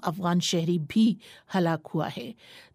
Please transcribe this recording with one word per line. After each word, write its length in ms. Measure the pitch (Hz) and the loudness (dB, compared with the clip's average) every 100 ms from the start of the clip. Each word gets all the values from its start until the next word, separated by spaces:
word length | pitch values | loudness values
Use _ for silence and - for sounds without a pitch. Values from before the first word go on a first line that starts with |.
افغان 380 | - 165 180 175 | -2 -2 0 0
شہری 380 | - 175 165 175 147 | 0 0 0 0 0
بھی 260 | 220 220 - - - - | 2 4 2 -6 -20 -4
ہلاک 340 | 190 165 160 - | 0 0 0 -4
ہوا 140 | 160 - - | -4 -4 -6
ہے۔ 140 | 240 - - - - | -12 -14 -20 -20 -20